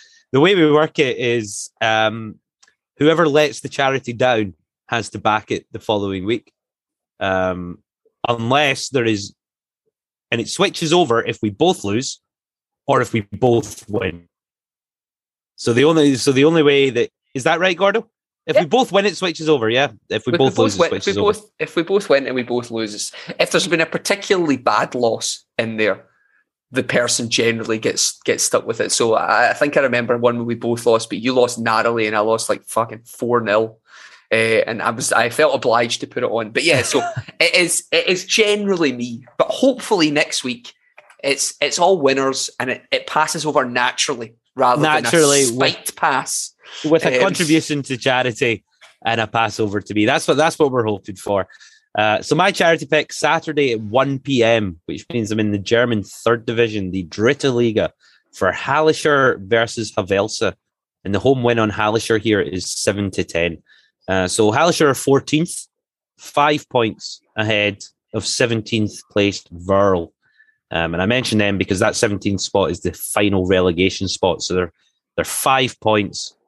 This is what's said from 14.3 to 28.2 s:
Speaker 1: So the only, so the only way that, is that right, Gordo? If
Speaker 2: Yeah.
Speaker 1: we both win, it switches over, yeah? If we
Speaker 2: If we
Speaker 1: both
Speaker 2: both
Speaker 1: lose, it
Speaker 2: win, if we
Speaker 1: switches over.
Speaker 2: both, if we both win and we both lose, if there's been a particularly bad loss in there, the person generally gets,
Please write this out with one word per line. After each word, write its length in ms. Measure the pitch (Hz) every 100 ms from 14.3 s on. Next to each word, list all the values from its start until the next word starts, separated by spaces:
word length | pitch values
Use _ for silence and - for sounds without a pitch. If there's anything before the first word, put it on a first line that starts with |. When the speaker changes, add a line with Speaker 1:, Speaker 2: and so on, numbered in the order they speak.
| _ _ _ _ _ _ _ _ _ _ _ _ -
Speaker 1:
So 180 | 120
the 120 | 120 147
only, 300 | 165 143 123
so 160 | 143
the 140 | 131 151
only 180 | 165
way 260 | 143 143 135
that, 220 | 117 113 _ _
is 100 | 135 160
that 140 | 165
right, 180 | 185 170
Gordo? 320 | 196 214 220 _ _ _ -
If 100 | 254
Speaker 2:
Yeah. 80 |
Speaker 1:
we 40 | 147
both 240 | 240 247
win, 140 | 196 202
it 100 | 165
switches 320 | 185 156 156
over, 220 | 143 110
yeah? 220 | 123 139 107 -
If 160 | 104 131
we 60 |
Speaker 2:
If 0 |
we 40 | 123
Speaker 1:
both 180 | 131 -
Speaker 2:
both 20 |
Speaker 1:
lose, 180 | 110 98
it 40 |
Speaker 2:
win, 80 | 165
if 40 |
we 80 | 98
Speaker 1:
switches 180 | - 101
over. 160 | 208
Speaker 2:
both, 180 | - - -
if 160 | 151 175
we 80 |
both 260 | 165 196 196
win 160 | 139 123
and 100 | 127
we 80 |
both 280 | 117 123 117
lose, 400 | 113 110 104 - - - -
if 120 | -
there's 160 | 170 -
been 120 | 165
a 40 | 160
particularly 720 | 165 - 202 - 190 160 123
bad 380 | 120 110 151 127
loss 500 | 117 110 - - _ -
in 200 | 113 110
there, 280 | 104 95 - _ _ _ _ _ _
the 120 | 127
person 460 | 120 123 120 120 117
generally 480 | 117 117 113 110 110
gets, 420 | 110 - - -